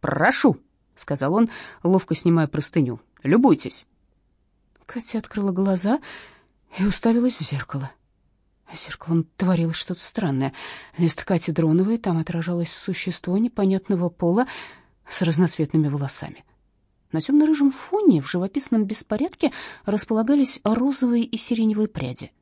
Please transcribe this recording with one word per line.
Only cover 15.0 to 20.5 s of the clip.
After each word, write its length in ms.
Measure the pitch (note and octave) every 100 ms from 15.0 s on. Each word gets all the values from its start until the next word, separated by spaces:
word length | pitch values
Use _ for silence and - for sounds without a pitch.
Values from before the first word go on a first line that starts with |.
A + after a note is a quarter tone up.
| -
с 140 | -
разноцветными 680 | E3+ D#3 F3+ - D3+ D#3+ D3+
волосами. 560 | C#3+ C#3 - - - _ _ _ _ _ _ _
На 80 | D#3
тёмно-рыжем 500 | - D4 D4+ D4+ C#4
фоне 500 | C4+ - G4+ G4+ F3+
в 80 | C3+
живописном 560 | F#3 F#3+ - - A3+
беспорядке 680 | G3+ G#3+ - G#3+ D#4 - C#4+ - - -
располагались 760 | - G#3 - A3 A3+ C#4+ C4